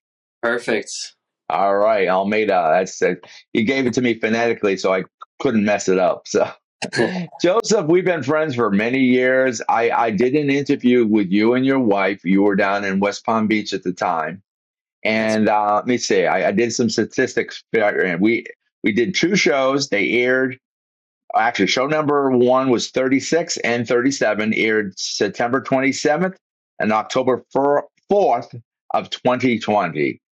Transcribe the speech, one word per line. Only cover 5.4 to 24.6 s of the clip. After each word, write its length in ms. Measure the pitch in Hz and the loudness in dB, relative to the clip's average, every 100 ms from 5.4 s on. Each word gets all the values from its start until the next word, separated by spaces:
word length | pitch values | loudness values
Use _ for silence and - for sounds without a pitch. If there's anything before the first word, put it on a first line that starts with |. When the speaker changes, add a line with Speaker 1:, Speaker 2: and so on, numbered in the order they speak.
| 135 113 104 | -2 0 0
Speaker 2:
mess 220 | 101 - | 0 0
it 120 | 92 | 2
up. 280 | 87 - - | 2 -2 -4
So, 220 | 101 - - _ _ - - | -2 -2 -4 _ _ -8 -4
<laughs> 440 | 107 92 85 - | -2 -4 -10 -2
Joseph, 460 | 175 214 - 214 156 | 0 0 0 0 2
we've 180 | 180 180 | 2 2
been 180 | 170 | -2
friends 320 | 127 156 156 120 | 0 0 0 0
for 140 | 110 | 0
many 280 | 98 113 131 | 2 0 2
years. 600 | 127 127 127 131 131 117 - | 2 4 4 2 2 -2 -2
I, 220 | 110 117 | 0 2
I 200 | - 117 | 0 0
did 240 | 98 123 147 | 0 0 2
an 140 | 143 | 0
interview 560 | 139 139 135 123 123 110 | -2 0 0 2 4 4
with 260 | 107 95 | 2 2
you 220 | 101 110 | 2 2
and 120 | 127 131 | 2 2
your 140 | 135 | 2
wife. 460 | 117 98 95 101 87 | 2 2 0 -2 0
You 160 | 95 | 2
were 120 | 101 101 | 4 2
down 280 | 98 101 | 0 -2
in 160 | 101 98 | -2 -2
West 260 | 101 101 - | -2 -2 -2
Palm 220 | 113 107 | -2 0
Beach 260 | 107 104 | -2 -2
at 100 | 95 | -6
the 100 | 92 | -6
time. 480 | 90 101 82 78 98 _ _ _ _ _ _ | -4 -2 -2 -6 -10 _ _ _ _ _ _
And, 440 | 104 110 110 110 107 | -4 -2 0 0 2
uh, 280 | 107 104 104 | 2 2 0
let 120 | - | 0
me 100 | 123 | -2
see, 260 | - 101 82 | 0 2 2
I, 220 | 90 90 | 2 0
I 20 | |
did 220 | 104 117 | 0 0
some 160 | 113 117 | 0 0
statistics. 760 | 117 107 - 127 - - - - 113 104 71 90 85 | 0 -2 -2 -2 -2 -6 -10 -6 0 0 0 -2 0
We, 260 | 104 117 - - _ _ | 0 0 -4 -18 _ _
we 80 | - | -2
did 220 | 107 110 | 0 0
two 220 | - 165 196 | 0 0 0
shows. 540 | 180 143 135 139 131 | 0 2 0 0 -2
They 200 | 101 73 | -2 0
aired, 460 | 113 123 127 131 127 _ _ _ _ _ _ - 104 | 0 2 0 0 -4 _ _ _ _ _ _ -4 0
actually, 320 | 113 - 95 | 0 0 0
show 180 | - 139 | 0 -2
number 460 | 156 147 147 139 | -2 0 0 2
one 380 | 127 123 127 135 | 2 4 4 2
was 200 | 113 - | 0 -2
thirty-six 680 | 131 131 135 - 160 170 - | -2 0 0 0 -2 -2 -4
and 300 | - 120 117 | -2 -2 0
thirty-seven, 680 | 120 131 135 113 104 107 | 0 0 0 0 0 0
aired 420 | 110 | 0